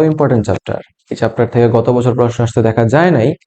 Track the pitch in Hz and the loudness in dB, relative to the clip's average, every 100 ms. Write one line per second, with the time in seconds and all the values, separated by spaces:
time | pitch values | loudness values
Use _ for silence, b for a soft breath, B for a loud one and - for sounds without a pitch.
0 | 156 156 139 123 101 92 - - - _ | 0 0 0 0 0 -4 -6 -10 -10 _
1 | - - 113 - 117 120 117 117 117 123 | -14 -6 -4 -2 -2 2 2 2 2 0
2 | 123 120 120 117 117 - 113 110 117 135 | 0 0 0 -2 -2 0 0 0 2 2
3 | 175 143 117 - | 2 2 0 -2